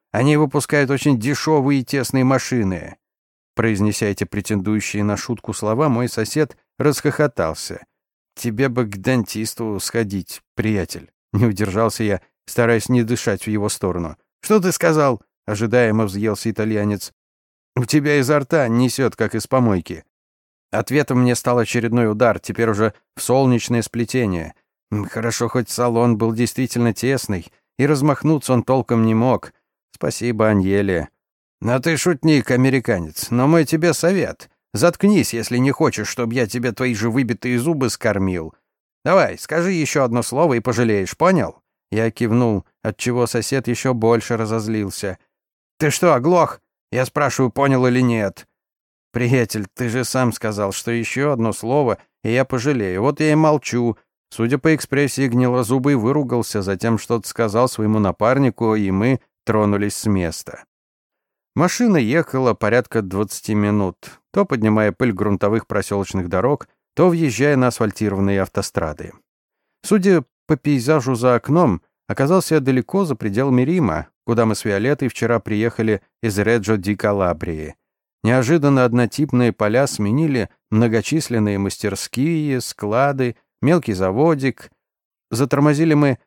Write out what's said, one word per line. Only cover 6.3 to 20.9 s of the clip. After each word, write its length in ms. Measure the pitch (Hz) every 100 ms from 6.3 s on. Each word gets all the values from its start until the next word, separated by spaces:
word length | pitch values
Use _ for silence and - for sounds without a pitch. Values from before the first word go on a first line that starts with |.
| 151 147 - _ -
расхохотался. 1080 | 147 139 147 - 147 - 82 78 - - - _ _ _ _
"Тебе 340 | - 120 107 135
бы 160 | 120
к 120 | 113 98
дантисту 800 | 95 127 104 107 110 - 113 101
сходить, 640 | - 113 110 98 90 - _ -
приятель", 560 | 107 107 85 - 73 _ _
не 140 | 110 117
удержался 560 | 98 104 95 113 -
я, 180 | 107 98 - _ -
стараясь 420 | - 117 113 -
не 160 | 127
дышать 400 | 113 120 - 98
в 40 | -
его 200 | 107 104
сторону. 480 | - 95 87 82 73 _ _
"Что 200 | - 214
ты 120 | 185
сказал?" 500 | - 170 156 143 117 - _ -
ожидаемо 580 | 104 113 120 117 110
взъелся 460 | 107 98 110 101 113
итальянец. 640 | 104 107 107 104 101 - - _ _ _ _ _ -
"У 80 |
тебя 340 | 120 156 143 143
изо 220 | 127 151
рта 260 | 139 165 127
несёт, 480 | 117 127 - 127
как 200 | - 107
из 120 | 117 -
помойки". 580 | 131 120 95 - 80 - _ _ _ _ _ _
Ответом 500 | 104 -